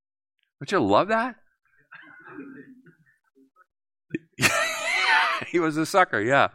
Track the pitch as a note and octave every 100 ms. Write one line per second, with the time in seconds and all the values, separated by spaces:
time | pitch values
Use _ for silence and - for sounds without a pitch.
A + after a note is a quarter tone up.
0 | _ _ _ _ _ - C#3+ G3 G#2 G#2
1 | F3+ A3+ B3 A#3 _ _ _ _ _ -
2 | - - - - - B3+ - - - _
3 | _ _ _ _ C4+ _ _ _ _ _
4 | _ - - - - E5 D#5+ D#5+ D#5+ -
5 | G#5+ A#5 - - - E3+ D#3+ D3+ D#3 G3
6 | F3+ A2+ G#2+ C#3 G2+